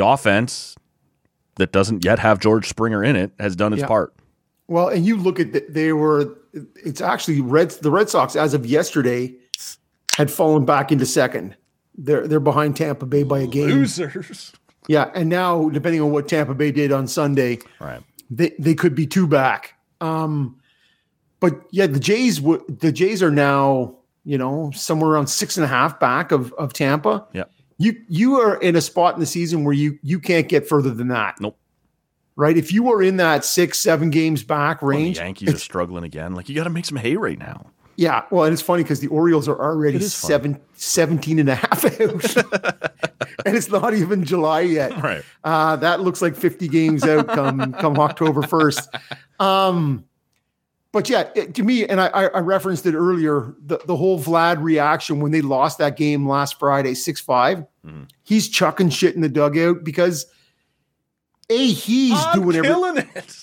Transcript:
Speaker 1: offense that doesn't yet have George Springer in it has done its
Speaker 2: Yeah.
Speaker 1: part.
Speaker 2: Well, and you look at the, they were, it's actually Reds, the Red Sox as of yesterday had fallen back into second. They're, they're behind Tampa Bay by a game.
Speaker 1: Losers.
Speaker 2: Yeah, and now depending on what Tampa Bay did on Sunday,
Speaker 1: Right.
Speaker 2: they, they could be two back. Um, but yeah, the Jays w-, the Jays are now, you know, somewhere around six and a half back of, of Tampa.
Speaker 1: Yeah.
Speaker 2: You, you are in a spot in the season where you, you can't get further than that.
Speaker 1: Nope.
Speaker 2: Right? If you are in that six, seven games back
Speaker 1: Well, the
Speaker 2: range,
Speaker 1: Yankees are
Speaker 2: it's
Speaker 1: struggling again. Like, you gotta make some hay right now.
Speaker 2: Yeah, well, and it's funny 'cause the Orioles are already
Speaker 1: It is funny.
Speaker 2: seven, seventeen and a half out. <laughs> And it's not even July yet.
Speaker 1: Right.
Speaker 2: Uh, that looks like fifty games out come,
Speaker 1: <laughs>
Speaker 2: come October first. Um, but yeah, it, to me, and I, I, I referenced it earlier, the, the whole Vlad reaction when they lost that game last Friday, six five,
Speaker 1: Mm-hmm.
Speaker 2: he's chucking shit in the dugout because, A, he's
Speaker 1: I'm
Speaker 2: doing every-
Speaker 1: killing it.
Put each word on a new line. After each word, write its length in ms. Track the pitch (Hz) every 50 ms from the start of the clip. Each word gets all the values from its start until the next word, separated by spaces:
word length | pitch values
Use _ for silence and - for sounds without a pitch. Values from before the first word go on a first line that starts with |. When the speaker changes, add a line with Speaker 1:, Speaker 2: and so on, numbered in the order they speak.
| 95
Speaker 1:
offense 720 | 110 135 139 - 110 98 107 120 117 - - - - - - _ _ _ _ _ _ _ _ _ _ _ _ _ _ -
that 140 | - 92 -
doesn't 340 | - 95 98 107 113 92 87
yet 120 | 90 113 -
have 200 | - 110 107 92
George 280 | 95 110 110 113 95
Springer 360 | - - - 110 117 110 101 101
in 120 | 135 139
it 160 | 92 95 101 _ -
has 160 | 104 101 92
done 180 | 85 107 107 107
its 80 | 101
Speaker 2:
Yeah. 60 | 139
Speaker 1:
part. 260 | 127 110 104 82 - _ _ _ _ _ _ _ _ _ _ _
Speaker 2:
Well, 200 | - 170 175 180
and 180 | - - 175 165
you 120 | 214 226
look 220 | 202 175 185 180 190
at 120 | 165 -
the, 140 | - 139 -
they 260 | - 143 156 156 160 156
were, 440 | 151 151 156 151 147 143 110 - - _ _ - 156 135 - _
it's 240 | - - 160 139 -
actually 400 | - 180 - - - 175 151 139
Reds, 360 | 127 120 135 156 175 165 -
the 140 | - - 151
Red 180 | 151 196 214 208
Sox 260 | - 170 131 135 -
as 180 | - 156 151 143
of 120 | 139 120
yesterday 680 | 117 147 156 180 - - 156 127 123 120 123 127 127 - - _ - - - - - - _ _ _ _ _ _ - -
had 140 | - 151 143
fallen 320 | - - 170 156 156 151 131
back 280 | 143 147 135 139 -
into 140 | 156 139 139
second. 500 | 131 - 156 127 123 - 120 90 101 - _ _ _ _ _ _ _ _ -
They're, 240 | 139 139 151 127 -
they're 120 | 156 151 156
behind 380 | 135 151 123 147 151 147 143
Tampa 280 | - 160 147 139 - 135
Bay 180 | 127 143 143 147
by 160 | 135 143 139
a 80 | 135
game. 200 | - - 143 147 147
Speaker 1:
Losers. 800 | - 277 269 214 - 175 170 139 - - - - 226 - - - _ _ _ _ _ _ _
Speaker 2:
Yeah, 240 | - 151 147 139 - -
and 140 | 185 165
now 400 | 160 175 180 185 180 170 165 160 156
depending 320 | 147 151 139 175 165 156
on 100 | 151 147
what 180 | 147 147 147 -
Tampa 240 | 175 156 147 139 135
Bay 180 | 131 151 147
did 220 | 120 147 147 143 143
on 140 | 135 131
Sunday, 520 | 123 - 170 147 143 139 135 127 123 120 113 - - _ -
Speaker 1:
Right. 200 | - 69 60 58 - _ _ - - -
Speaker 2:
they, 240 | 120 117 170 - -
they 160 | - 135 165 160
could 200 | - - 170 135
be 100 | 156 156
two 220 | 143 - 190 185
back. 460 | 147 147 135 131 127 104 - - - _ _ _ _ _ -
Um, 580 | 170 160 160 160 160 156 151 147 135 120 127 _ _ _ _ _ _ _ _ _ _ _ _ _ _ _ _ -
but 180 | 185 170 143 - - -
yeah, 160 | - 190 196
the 120 | 160 139 139
Jays 380 | - 165 208 240 254 240 175
w-, 260 | 147 139 156 160 151 - -
the 220 | 143 - 165 160 127
Jays 280 | 120 180 196 226 180
are 100 | 185 160
now, 640 | 147 147 143 143 139 139 139 139 135 131 123 110 - _ _ _ _ _ -
you 140 | 147 143
know, 340 | 127 117 131 139 156 160 143 139
somewhere 360 | - - - 160 156 160 156
around 160 | 156 151 143
six 300 | 139 - - - - -
and 80 | 170 156
a 20 |
half 320 | 131 131 123 143 165 - -
back 320 | 147 123 127 147 - -
of, 220 | 160 139 123 123 -
of 180 | - 151 135
Tampa. 540 | - - 147 135 143 151 147 214 220 202 - _ -
Speaker 1:
Yeah. 120 | 95 90 _ _ _ _ _ _ -
Speaker 2:
You, 140 | 170 226 226 - -
you 320 | - 165 165 226 262 277 254
are 180 | 233 208 185
in 180 | - - 180 170
a 60 | 165
spot 320 | - - - 180 170 175 175
in 40 | 175
the 60 | 156
season 380 | 143 - 170 170 156 170 160 147
where 100 | 143 143
you, 240 | 143 147 151 147 - -
you 160 | 135 180 175
can't 280 | - - 175 165 156
get 200 | - 170 143 143 -
further 220 | 156 143 131 135
than 160 | 117 113 123 123
that. 300 | 127 113 104 95 - -
Speaker 1:
Nope. 160 | 98 107 - _ _ _ _ _ _ _ _ _ _ _ _ _ _ _ -
Speaker 2:
Right? 200 | - 147 151 160
If 140 | 165 - -
you 180 | 185 220 240 254 226
are 80 | 202 185
in 140 | 190 190
that 260 | 185 175 160 151 139 -
six, 340 | - - 180 175 170 - -
seven 300 | - 175 165 147 165 165
games 340 | 143 160 160 160 156 139 -
back 380 | - 156 147 143 151 160 -
Speaker 1:
Well, 100 | 143 139
the 60 | 139
Speaker 2:
range, 200 | 147 156 175 185
Speaker 1:
Yankees 320 | - 85 95 95 - 202 170
are 20 | 135
Speaker 2:
it's 100 | - -
Speaker 1:
struggling 420 | - - 92 87 87 90 85 85
again. 280 | 80 73 76 80 90 92
Like, 120 | 90 92
you 80 | - 139
gotta 140 | 151 165 175
make 160 | 160 170 170
some 120 | - 147
hay 200 | 127 110 120 156
right 200 | 220 214 104 76 -
now. 260 | - - - - - - _ _ _ _ -
Speaker 2:
Yeah, 260 | - 165 160 131 113 - -
well, 140 | 202 180 156
and 80 | 156 165
it's 80 | 156
funny 200 | - - 175 175 156
'cause 160 | 139 147 135
the 60 | 139 -
Orioles 400 | 156 151 165 170 165 151 139 147
are 100 | 139 -
already 360 | 127 151 160 156 151 147 135
Speaker 1:
It 40 | - 202
is 120 | 196 -
funny. 120 | - - -
Speaker 2:
seven, 300 | 147 143 127 147 139 - _ _ _
seventeen 640 | - - - - 175 160 147 165 143 - 151 160
and 120 | 156 147 135
a 60 | 131
half 280 | - - - 202 - - 247 - -
out. 800 | 220 - - 170 - - - 247 - - 208 190 - 190 - - - -
<laughs> 540 | _ - - - _ - - - - - -
And 100 | 196 208
it's 140 | 233 - -
not 240 | 202 190 202 240 220
even 320 | 214 160 180 208 190 170
July 360 | 135 185 175 151 156 160 156
yet. 400 | 180 180 160 151 135 123 262 156
Speaker 1:
Right. 220 | 147 131 90 73 - - _ _ -
Speaker 2:
Uh, 300 | 156 165 156 156 160 156
that 240 | 135 156 170 175 180
looks 200 | 190 180 175 -
like 140 | 185 170 139
fifty 320 | - - 170 170 - 180
games 360 | 151 147 165 160 160 156 143 156
out 220 | 156 156 151 147 151
come, 420 | - 147 139 135 135 135 131 131 123
Speaker 1:
<laughs> 60 | -
Speaker 2:
come 180 | 160 156 139 151
October 420 | 151 147 - - 165 156 139 147
first. 480 | 147 147 175 160 156 147 131 - - - - - - - 123 - _ _ _ -
Um, 640 | 196 196 190 190 190 185 180 170 156 143 131 107 - _ _ _ _ _ _ _ _ _ _ _ _ _ _ _ _ _
but 180 | - 214 - -
yeah, 200 | 247 202 160 - -
it, 200 | 214 175 - 143
to 80 | 247 202
me, 220 | 220 254 233 214
and 160 | - 196 190
I, 60 | 185
I, 180 | - - 196 196
I 120 | - - 190
referenced 460 | 170 175 190 185 - 190 180 - -
it 100 | 180 156
earlier, 580 | 156 175 185 185 170 156 151 147 143 113 131 - - 147
the, 140 | 143 165 - -
the 100 | 147 180
whole 240 | - 175 190 185 170
Vlad 420 | 131 160 170 165 165 170 175 151
reaction 580 | 151 160 160 147 143 151 160 160 - - 156 143
when 100 | 147 143
they 100 | 156 160
lost 360 | 147 135 135 131 143 156 143
that 180 | - 151 143 143
game 320 | - 151 147 147 143 143
last 320 | 135 139 139 143 139 - -
Friday, 340 | 143 143 139 139 135 131 131
six 240 | 127 - 175 139 -
five, 440 | - - 127 123 123 147 190 180 147 _ _ _ -
Speaker 1:
Mm-hmm. 180 | 80 78 76 - - _ _ _
Speaker 2:
he's 260 | - 214 220 214 -
chucking 400 | - - 190 156 151 - 185 165
shit 260 | 139 - 185 170 -
in 60 | 170
the 80 | 160 147
dugout 540 | 123 151 147 147 143 165 165 175 175 175 165
because, 400 | 170 143 180 175 180 170 139 - _ _ _ _ _ _ _ _ _ _ _ _ _ _ _ _ _ _ _ _ _ _ _ _ -
A, 220 | 226 247 269 247
he's 420 | 175 143 - 208 233 262 269 247 220
Speaker 1:
I'm 280 | 196 208 - - 196
Speaker 2:
doing 140 | 180 175 165
every- 120 | 165 165 180
Speaker 1:
killing 280 | 330 359 370 359 330
it. 380 | 269 - - - 185 - - - -